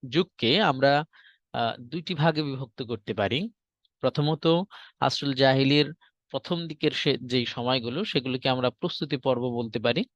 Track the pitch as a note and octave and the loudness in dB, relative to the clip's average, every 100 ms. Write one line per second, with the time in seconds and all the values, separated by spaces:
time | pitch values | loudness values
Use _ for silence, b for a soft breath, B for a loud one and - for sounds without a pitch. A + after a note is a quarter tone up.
0 | C3 C#3 F#3 - A#2 E3 G3 C3 C#3 C#3+ | -2 0 -2 0 2 4 4 4 4 4
1 | D#3 b b b _ - A#2 - A#2+ D#3 | 0 b b b _ -4 -4 -4 -8 -10
2 | D#3 E3 D#3+ D#3 D3 C3 C3+ - B2+ A2 | -6 2 2 2 -4 -6 -10 -10 -8 -8
3 | - G#2+ G2 B2 A3 _ _ _ _ _ | -6 -2 0 0 -4 _ _ _ _ _
4 | C3 - D3 D#3 E3 E3+ F#3+ B B _ | -2 0 0 2 2 2 0 B B _
5 | C3+ - C#3+ C3 C3+ C3 C3+ D3 D3 D#3+ | -2 0 -4 4 4 6 4 4 2 -4
6 | b _ _ C#3 - E3+ E3 D#3+ D3+ - | b _ _ -10 -4 -6 -6 -2 -2 0
7 | D3+ C3 B2 B2+ A#2 - B2 C3 A#2 C3+ | 0 0 0 -2 -2 -4 -2 -2 -2 -6
8 | G#3+ D#3 C3 B2+ C3+ B2+ B2 - F3 - | -2 -2 -2 -2 0 0 0 -2 -6 -4
9 | D3+ C#3 C3+ B2 B2 A#2+ A#2 A#2 A#2 B2 | -6 -2 0 0 -2 -4 -4 -2 0 0
10 | D#3+ | -4